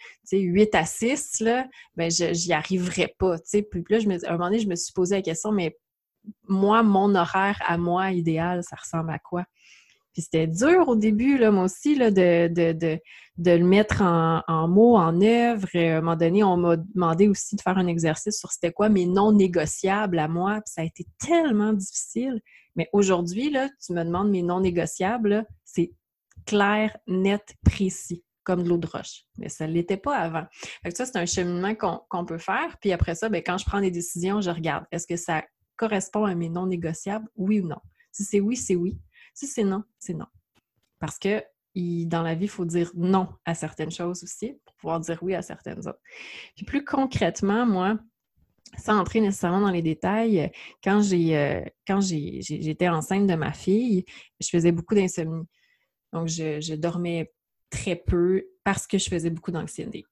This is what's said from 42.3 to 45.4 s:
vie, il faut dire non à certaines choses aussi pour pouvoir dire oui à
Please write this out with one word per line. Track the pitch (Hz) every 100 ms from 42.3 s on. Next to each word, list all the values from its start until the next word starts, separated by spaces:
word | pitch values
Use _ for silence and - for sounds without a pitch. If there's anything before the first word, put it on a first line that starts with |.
| 160
vie, | 202
il |
faut | - 175
dire | 170 170
non | 175 175 190 185 - -
à | 165
certaines | 151 - 156
choses | 165 175 180
aussi | 175 - 226 277
pour | _ _
pouvoir | 160 165
dire | 160 165
oui | 175
à | 180